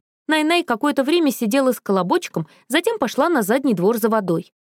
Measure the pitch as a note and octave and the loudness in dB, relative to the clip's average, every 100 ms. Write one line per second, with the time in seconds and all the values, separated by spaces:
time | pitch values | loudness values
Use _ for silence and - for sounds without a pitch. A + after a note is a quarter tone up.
0 | - _ - D#4 D4+ F4 F4 A3+ D4 C#4 | -4 _ -4 0 2 0 0 -2 0 0
1 | C4 F4 D4 - A3+ C#4 C4 A3+ - F#3+ | 2 2 2 0 0 2 2 0 0 0
2 | F3+ F4 - F3 D#3+ _ - D4 G4+ A4+ | 0 -2 -2 -8 -8 _ -4 -2 -2 -2
3 | A#3+ - D#4+ D#4 F#3 C4 C4+ F3+ F#3 A#3 | -2 0 0 0 0 0 0 0 0 0
4 | A3 A3 F#3 E3 - _ _ | 0 0 0 -4 -6 _ _